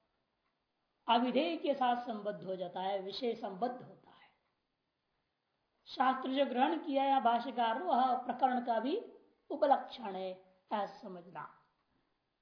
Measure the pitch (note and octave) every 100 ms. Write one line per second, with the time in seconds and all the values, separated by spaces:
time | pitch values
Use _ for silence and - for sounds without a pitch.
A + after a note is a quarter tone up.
0 | _ _ _ _ _ _ _ _ _ _
1 | - A#3+ B3+ B3 E4+ D#4 D4+ C4 B3 A#3+
2 | - G#3+ G#3 F3 F3+ F#3 F3 F#3+ E3+ G3
3 | F#3 - A#3+ A3 G#3 F#3 B3+ - - -
4 | _ - - _ _ _ _ _ _ _
5 | _ _ _ _ _ _ _ _ - -
6 | C4 B3+ C4 C4+ B3+ A#3+ D4+ D#4+ D#4+ C4+
7 | C#4 C4+ A3+ A3 C#4 A#3+ A3+ A#3+ F4+ A#3+
8 | C4 A#3+ - A#3+ C4 B3 A#3+ A3+ B3+ G#4+
9 | - - _ _ - D4+ C#4+ C4 - -
10 | G#3+ F#3+ F#3 F#3 - _ - G#3+ F#3+ -
11 | G#3+ F3 F3+ D#3 - - _ _ _ _
12 | _ _ _ _